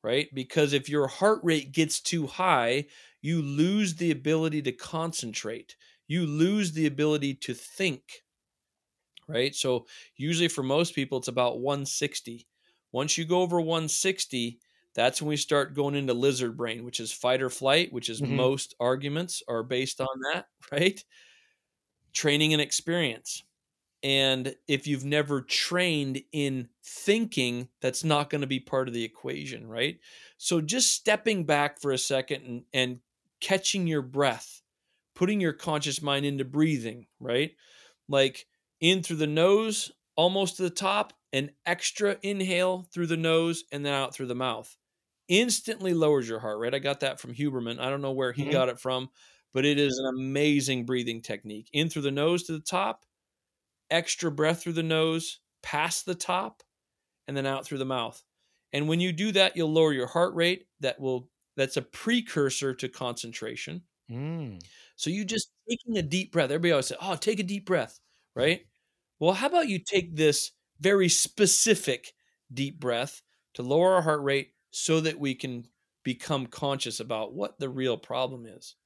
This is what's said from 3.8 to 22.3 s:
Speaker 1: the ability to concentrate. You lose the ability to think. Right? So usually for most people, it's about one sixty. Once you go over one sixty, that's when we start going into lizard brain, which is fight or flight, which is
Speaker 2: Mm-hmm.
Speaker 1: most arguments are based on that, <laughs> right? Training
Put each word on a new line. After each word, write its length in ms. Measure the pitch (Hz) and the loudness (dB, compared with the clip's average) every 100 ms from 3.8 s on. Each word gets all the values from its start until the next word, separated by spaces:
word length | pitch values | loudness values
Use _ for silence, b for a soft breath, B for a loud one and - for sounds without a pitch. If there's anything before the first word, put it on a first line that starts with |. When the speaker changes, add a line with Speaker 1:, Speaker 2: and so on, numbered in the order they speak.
| 202 165 | 0 0
Speaker 1:
the 160 | 170 | 0
ability 500 | 143 147 160 160 156 | 0 2 2 2 0
to 80 | 135 | -2
concentrate. 1040 | 127 - 160 165 - 120 104 107 117 - - b b - | -6 -8 -6 -4 -4 -6 -8 -8 -10 -12 -20 b b -4
You 200 | 165 160 | -2 0
lose 460 | 147 170 208 185 | 2 4 4 0
the 120 | 156 151 | 0 0
ability 480 | 139 151 151 139 | 2 2 2 0
to 220 | 135 - 120 | -4 -8 -10
think. 640 | - - 190 131 - - _ _ _ _ _ _ _ _ _ - - | -10 -4 -2 -2 -10 -20 _ _ _ _ _ _ _ _ _ -20 -6
Right? 280 | 113 135 - | -2 -2 0
So 320 | 135 123 B B B - | 0 0 B B B -6
usually 340 | 143 170 170 | -2 2 0
for 120 | 143 | 0
most 320 | 131 143 170 | 0 2 2
people, 240 | - 135 131 | -2 -2 -2
it's 100 | 127 | -2
about 320 | 123 123 120 | 0 0 0
one 280 | 131 143 135 | -2 -2 -2
sixty. 600 | - 143 - - 117 - _ _ _ _ | -4 -4 -4 -10 -16 -18 _ _ _ _
Once 260 | 120 151 - | -4 -2 -2
you 80 | 165 | 2
go 160 | 180 | 2
over 180 | 180 175 | 4 2
one 280 | 160 165 156 | 2 0 0
sixty, 720 | - 185 190 - 127 120 120 _ _ _ | 0 0 -2 -4 -2 -4 -6 _ _ _
that's 260 | - 120 - | 2 2 2
when 100 | 151 | -2
we 80 | 147 | -2
start 360 | - 143 135 | 2 2 2
going 220 | 139 143 143 | -2 -2 0
into 180 | 135 | 0
lizard 420 | 120 139 127 123 117 | 2 2 2 -2 -4
brain, 300 | 120 113 120 | -6 -6 -8
which 140 | - | -8
is 120 | 110 | -8
fight 300 | - 123 131 | -2 0 2
or 80 | 131 | 0
flight, 420 | - 131 151 175 | -2 2 4 2
which 160 | - - | -4 -6
is 140 | 113 | -4
Speaker 2:
Mm-hmm. 140 | 139 123 | -2 2
Speaker 1:
most 400 | 127 139 - - | 2 2 -4 -2
arguments 600 | 120 131 139 151 180 - - | 0 0 -2 -4 -4 -8 -6
are 160 | 117 | -6
based 360 | 123 127 131 - | -2 -2 -2 -4
on 220 | 131 131 135 | -6 -4 -4
that, 140 | 175 - _ | -4 -8 _
<laughs> 120 | - | -6
right? 320 | 147 180 196 - b b b b b _ _ _ _ _ | 0 0 0 -14 b b b b b _ _ _ _ _
Training 400 | - 156 | 0 4